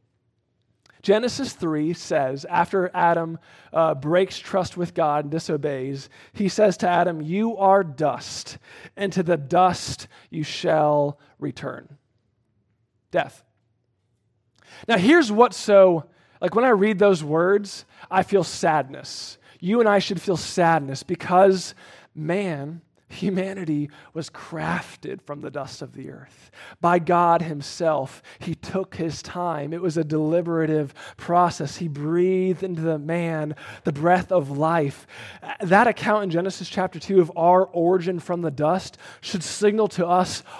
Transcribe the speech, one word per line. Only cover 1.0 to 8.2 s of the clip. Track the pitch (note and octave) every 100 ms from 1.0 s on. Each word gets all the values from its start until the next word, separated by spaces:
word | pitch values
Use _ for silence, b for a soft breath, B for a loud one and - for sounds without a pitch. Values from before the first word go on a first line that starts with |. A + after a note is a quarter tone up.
| -
Genesis | G#3+ B3 - C4
three | - E3 D3+ D3+
says, | F3 - D#3+ C3 C#3 F3
after | F3 E3+ G3 F3+
Adam, | F3+ E3+ E3+ E3 E3 b b b
uh, | D#3+ D#3+ D3
breaks | D3 F3+ F#3 -
trust | - G3 E3+ F3
with | F3
God | F3 D3+ D3
and | D3
disobeys, | D#3+ - D#3 D3 C3+ C3+ C3+ - b b
he | - G3
says | - G#3 -
to | F#3+
Adam, | F3 F3 D#3+
"You | D3+ F#3+ A3+ G3
are | G3 G3
dust, | E3+ C3 D3+ A#2+